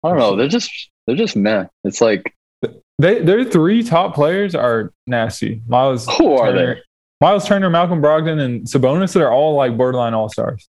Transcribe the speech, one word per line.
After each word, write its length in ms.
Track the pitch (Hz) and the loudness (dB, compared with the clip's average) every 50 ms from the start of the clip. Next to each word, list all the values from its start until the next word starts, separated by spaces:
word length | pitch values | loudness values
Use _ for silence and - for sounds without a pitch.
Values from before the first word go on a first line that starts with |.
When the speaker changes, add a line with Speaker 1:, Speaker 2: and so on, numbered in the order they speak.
| - | 0
Speaker 1:
I 60 | 160 | 0
don't 100 | 180 151 | 2 2
know. 160 | 120 104 98 | 2 2 2
They're 120 | 98 127 | 0 0
just, 240 | 143 196 240 - - - - - _ _ _ _ | 0 0 -2 -4 -6 -14 -16 -18 _ _ _ _
they're 80 | - 123 | -4 -2
just 200 | 170 226 208 - | -2 -2 -2 0
meh. 300 | 104 98 107 110 101 90 - _ _ - | 0 0 0 0 -2 -4 -6 _ _ -8
It's 160 | 98 - - | -8 -2 0
like 360 | 120 113 104 92 - - _ _ _ _ _ _ - - - - _ _ _ - | 2 2 2 0 -4 -12 _ _ _ _ _ _ -10 -10 -10 -16 _ _ _ 0
Speaker 2:
They, 220 | 143 180 220 233 | 2 2 2 2
their 220 | 170 160 196 233 254 | 2 2 2 2 0
three 380 | 247 - 170 156 180 214 233 | 0 2 2 2 4 2 0
top 320 | 226 233 175 165 190 196 160 | 0 0 0 0 0 0 0
players 400 | 143 147 156 180 196 208 196 170 | 0 0 0 0 -2 -2 -4 -2
are 400 | - 120 123 117 113 107 - _ _ _ | -2 0 0 0 -2 -4 -6 _ _ _
nasty. 560 | - 123 117 113 113 - - 110 110 113 113 113 | -4 -2 -2 -2 -4 -4 -6 -6 -6 -6 -8 -6
Miles 400 | 117 120 123 131 135 131 117 113 - - | -2 0 2 2 2 0 -2 -4 -6 0
Speaker 1:
Who 160 | - 165 202 143 | 2 2 4 4
are 180 | 127 117 107 | 4 2 2
Speaker 2:
Turner, 240 | 95 95 85 82 - | 2 0 0 -2 -2
Speaker 1:
they? 60 | - - _ _ _ _ _ _ _ | -6 -12 _ _ _ _ _ _ _
Speaker 2:
Miles 260 | 143 175 202 196 185 | 2 4 4 2 0
Turner, 240 | 190 208 196 190 180 | 0 0 0 2 2
Malcolm 280 | 165 170 180 175 180 160 | 2 2 2 2 0 2
Brogdon, 400 | 143 147 156 156 156 165 160 151 | 2 2 2 2 0 -2 -2 -2
and 280 | 139 123 123 113 - | -2 -4 -4 -6 -8
Sabonis 460 | - - 135 127 127 143 175 190 180 - | -4 -2 0 2 2 2 0 -2 0 0
that 100 | 185 156 | 2 2
are 80 | 131 | 2
all, 240 | 123 131 151 156 151 | 2 2 2 2 2
like, 200 | 139 135 127 117 | 2 0 0 0
borderline 360 | 113 127 127 127 123 120 117 113 | 0 0 0 0 -2 -2 -2 -2
all-stars. 540 | 110 110 107 - - 113 - 131 104 _ _ _ | -2 -4 -4 -4 -6 -6 -6 -6 -10 _ _ _